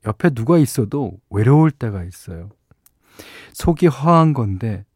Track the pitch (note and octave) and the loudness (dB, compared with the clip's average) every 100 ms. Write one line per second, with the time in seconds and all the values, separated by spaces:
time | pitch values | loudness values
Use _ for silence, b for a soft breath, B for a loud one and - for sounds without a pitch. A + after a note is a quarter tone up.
0 | G3+ G#3 F3 B2+ A2+ E3+ C#3+ - G#2 C#3+ | -6 -2 -2 -2 0 2 2 -2 -4 -4
1 | C3 G#2 _ G2 A2 D3 D#3 - A#2 G2 | -8 -10 _ -2 4 4 4 0 -8 -6
2 | F2 - - E2 F#2 _ _ _ _ _ | -10 -14 -16 -14 -16 _ _ _ _ _
3 | B B B B B - - D#3+ F3 C3+ | B B B B B -4 -2 2 0 2
4 | D#3 E3+ D#3+ C3+ G#2+ F#2 A2+ G2+ - | 2 4 4 2 -2 -4 -6 -8 -12